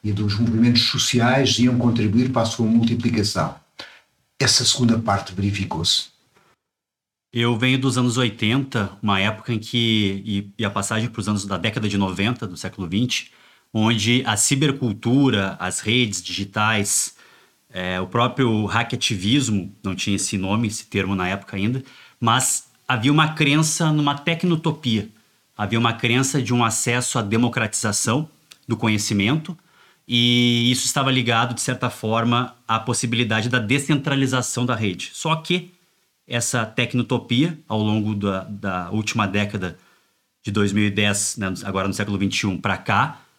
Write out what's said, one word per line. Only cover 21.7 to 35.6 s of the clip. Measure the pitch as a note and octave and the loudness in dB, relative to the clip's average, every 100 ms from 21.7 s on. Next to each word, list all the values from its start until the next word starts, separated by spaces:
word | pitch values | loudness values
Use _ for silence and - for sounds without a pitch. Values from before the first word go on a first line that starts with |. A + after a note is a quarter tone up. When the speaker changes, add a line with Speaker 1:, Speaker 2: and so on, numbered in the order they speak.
| C3 - - - _ | -2 -6 -20 -20 _
Speaker 2:
mas | A#2 B2 B2+ - - _ - | 2 2 2 -2 -8 _ -4
havia | B2+ B2 | 0 4
uma | D3+ D3+ | 4 2
crença | D#3 C#3+ D3 D#3 - D#3+ | 2 2 4 2 2 2
numa | D3+ D3 | 2 2
tecnotopia. | C#3+ - E3+ F3+ E3 E3 D3+ B2 A2 - - _ _ _ - | 0 -2 -2 0 0 0 -2 -2 -2 -2 -14 _ _ _ -6
Havia | G2+ A2+ | -2 0
uma | A#2 | 0
crença | A2+ A#2+ B2 C3 D3 | 0 0 2 2 0
de | A2 | 0
um | A#2+ | 2
acesso | A#2 - - A#2+ B2 B2 | 2 0 0 0 0 -2
à | |
democratização | G#2 A2+ A#2+ A#2+ G#2+ - A2 G2+ - B2 D#3 _ _ - - | 0 2 2 0 -4 -2 -2 -2 0 0 -2 _ _ -20 -6
do | A2 | -2
conhecimento, | A2+ G#2+ G#2 G2+ G2+ D#3 D#3 E3+ _ _ _ _ - | 2 0 0 0 2 0 -4 -14 _ _ _ _ -2
e | A#2+ A#2+ A#2+ A#2+ A#2+ A#2+ | 2 4 4 4 4 2
isso | B2+ - | 0 0
estava | - C3+ | 0 0
ligado, | C3 A#2 A#2 B2 | 0 2 0 0
de | B2 | -2
certa | - B2+ B2 | -4 -2 -4
forma, | - A2 A2+ A#2 A#2+ B2 - - | -4 -2 0 2 0 -2 -10 -4
à | A2+ | -4
possibilidade | A2 A#2+ A#2+ A2+ A#2 A2 A#2 | -2 -2 -2 0 0 0 0
da | B2 | -2
descentralização | G#2 C#3 C#3 D3 C3+ C#3 C3 B2+ B2 - | 0 -2 2 0 0 0 0 0 -2 -4
da | B2 | -2
rede. | A2+ G#2+ F2 - | -2 -2 -4 -10
Só | - D#3+ D#3+ | -8 -4 -4
que | D#3 F3 | -2 -4